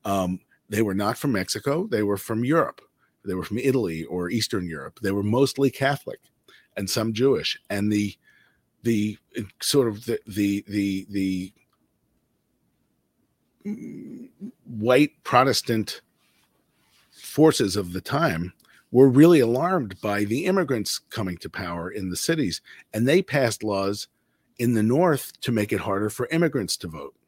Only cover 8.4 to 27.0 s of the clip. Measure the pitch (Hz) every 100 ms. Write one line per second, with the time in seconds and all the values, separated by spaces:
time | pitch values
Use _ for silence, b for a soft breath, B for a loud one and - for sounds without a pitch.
8.4 | b b _ _ 117 110 107 104 _ -
9.4 | 104 _ - 147 120 104 117 117 - 98
10.4 | 101 101 101 101 101 95 95 101 95 92
11.4 | 92 _ _ _ _ _ _ _ _ _
12.4 | _ _ _ _ _ _ _ _ _ _
13.4 | _ _ 208 - - - - - - _
14.4 | 220 _ - 113 110 127 147 _ - 123
15.4 | 131 113 - 113 104 - _ _ _ _
16.4 | _ _ _ _ _ _ _ - - -
17.4 | 156 - 104 95 87 90 - 143 160 82
18.4 | 87 _ b b b 120 135 123 165 165
19.4 | 117 123 170 185 107 95 107 104 104 120
20.4 | 185 190 156 120 101 - _ - 95 85
21.4 | - - 95 85 87 104 95 87 - 165
22.4 | 107 - B B _ 107 120 175 185 143
23.4 | 123 - 107 98 98 104 - _ _ _
24.4 | _ - 120 117 110 135 180 143 - -
25.4 | - 113 104 104 110 98 104 - 123 160
26.4 | 170 135 92 - 87 78